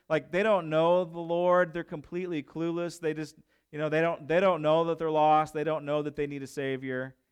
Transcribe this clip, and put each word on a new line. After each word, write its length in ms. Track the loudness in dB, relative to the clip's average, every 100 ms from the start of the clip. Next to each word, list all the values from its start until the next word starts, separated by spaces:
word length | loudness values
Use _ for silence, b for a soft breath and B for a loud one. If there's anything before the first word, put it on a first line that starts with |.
| b
like, 220 | -2 0
they 120 | 0
don't 260 | 2 2 2
know 360 | 2 4 4
the 160 | 0 -6
Lord. 520 | -4 0 4 4 2
They're 120 | -2
completely 580 | -8 -12 -8 -8 -6 -6
clueless. 580 | -6 -6 -4 -4 -6 -6
They 140 | -6
just, 220 | -4 -8 -14 _ _ _
you 60 | -6
know, 100 | -2
they 120 | 2
don't, 260 | 0 -2 0
they 140 | 2
don't 220 | 4 2
know 220 | 2 2
that 140 | 2 -2
they're 120 | 0
lost. 440 | 2 4 4 2
They 100 | -2
don't 200 | -2 -4
know 180 | -2 -2
that 140 | -2 -4
they 100 | -6
need 160 | -6
a 40 | -10
Savior. 680 | -6 -4 -4 -4 -6 -6 _ _